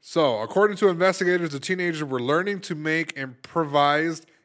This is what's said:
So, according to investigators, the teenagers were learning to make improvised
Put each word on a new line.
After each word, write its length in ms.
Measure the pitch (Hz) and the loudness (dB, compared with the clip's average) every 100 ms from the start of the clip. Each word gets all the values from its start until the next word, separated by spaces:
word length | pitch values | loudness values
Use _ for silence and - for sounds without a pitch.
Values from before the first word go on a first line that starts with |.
So, 380 | - 170 151 110 | -4 2 2 2
according 380 | 113 190 208 202 | 0 0 0 4
to 120 | 202 | 2
investigators, 600 | 170 185 180 180 180 170 | 4 2 2 0 0 -2
the 80 | 139 | -6
teenagers 460 | 135 185 175 160 | -6 -4 -2 -4
were 160 | 151 131 | -4 -4
learning 400 | 120 151 190 202 | 0 0 0 -6
to 160 | - 160 | -6 -6
make 420 | 156 160 160 - | -2 -2 -4 -8
improvised 1080 | 131 120 - 165 156 143 143 147 165 156 - _ | -10 -12 -8 -4 0 4 4 4 0 -4 -12 _